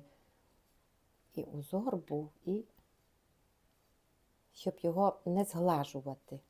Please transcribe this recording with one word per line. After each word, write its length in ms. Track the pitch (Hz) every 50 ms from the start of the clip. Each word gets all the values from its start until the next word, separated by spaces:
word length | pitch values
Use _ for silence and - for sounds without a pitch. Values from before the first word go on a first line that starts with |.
| 143 - - _ _ _ _ _ _ _ _ _ _ _ _ _ _ _ _ _ _ _ _ _ _ _ -
і 100 | 170 -
узор 540 | - - 147 143 - - 190 220 262 247 175
був, 340 | 151 - 156 147 156 151 - _ -
і 200 | 180 190 214 226 - _ _ _ _ _ _ _ _ _ _ _ _ _ _ _ _ _ _ _ _ _ _ _ _ _ _ _ _ _ _ _ _ _ _ _ _
щоб 280 | - - - 185 - -
його 400 | - 170 165 185 202 196 - - -
не 180 | 175 175 190 202
зглажувати. 960 | 196 - 170 175 180 170 147 143 - - 139 135 139 131 - _ - 135 139 -